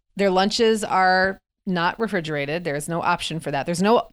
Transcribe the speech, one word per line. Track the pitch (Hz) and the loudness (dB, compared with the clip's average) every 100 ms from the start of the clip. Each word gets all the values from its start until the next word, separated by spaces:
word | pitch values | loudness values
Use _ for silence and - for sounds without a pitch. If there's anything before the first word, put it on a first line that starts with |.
| _ - | _ -2
their | 202 | 0
lunches | 185 196 214 226 220 | 2 2 2 2 2
are | 202 185 185 185 190 190 _ _ - | 0 2 4 4 2 -2 _ _ -4
not | 180 170 - | -2 -2 -2
refrigerated. | 220 190 160 151 139 160 | -4 -4 -4 -4 -4 -4
There | 170 143 | -4 -6
is | 151 | -4
no | 170 | -4
option | - 175 - 160 | -2 -2 -4 -6
for | 175 | -4
that. | 143 | -4
There's | 131 170 | -2 0
no, | 196 233 - | 2 2 0